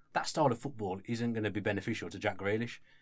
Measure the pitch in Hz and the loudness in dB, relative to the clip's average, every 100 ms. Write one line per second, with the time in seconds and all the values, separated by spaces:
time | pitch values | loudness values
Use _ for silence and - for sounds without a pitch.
0 | - - - - 143 113 139 - 101 95 | -4 -2 0 4 4 4 -4 -4 -4 -4
1 | 95 117 120 113 104 98 101 101 117 110 | -4 -2 0 0 0 0 0 0 0 -4
2 | 87 98 104 - 98 110 117 - - - | -4 -2 -2 0 0 0 -2 -8 -18 -20